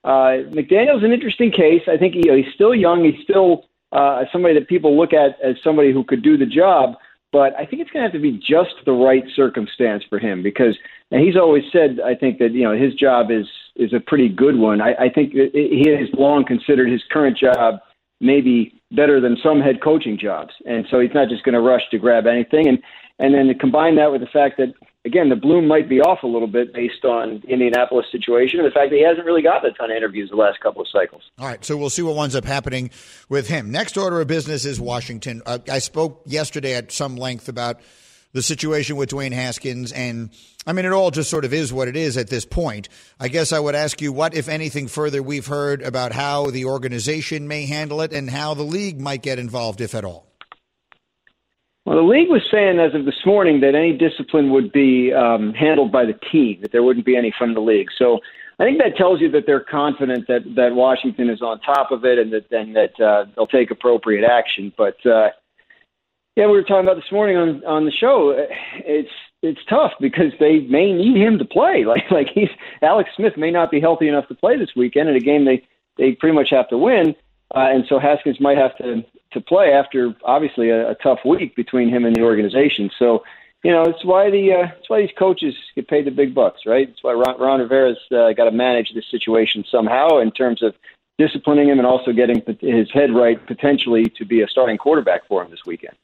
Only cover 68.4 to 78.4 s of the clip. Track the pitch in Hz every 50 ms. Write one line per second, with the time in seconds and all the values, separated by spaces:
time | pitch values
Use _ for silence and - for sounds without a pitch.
68.4 | 147 - - - - - - - - 165 151 151 135 - - - - _ _ _
69.4 | - 160 151 - - - 214 285 302 - - - 139 131 - 165 170 147 - -
70.4 | 151 151 160 156 131 123 135 151 190 202 185 170 196 247 254 190 208 226 220 185
71.4 | - - - 196 285 370 370 147 107 110 117 - - - 185 151 139 - - 208
72.4 | 208 - - - - - - - 147 156 202 214 185 - - - 214 208 - 151
73.4 | 156 165 175 175 165 160 151 143 160 165 160 160 160 147 143 143 135 _ - -
74.4 | - 214 240 269 185 - - 123 123 117 - 143 156 156 139 127 117 143 147 147
75.4 | 143 135 131 127 _ _ _ _ _ _ _ - 131 131 117 - - 160 160 147
76.4 | 131 - 143 127 123 - 120 127 170 247 254 202 165 156 147 _ _ _ _ _
77.4 | _ _ - 135 131 135 135 131 123 - 143 131 147 143 147 143 - 147 127 -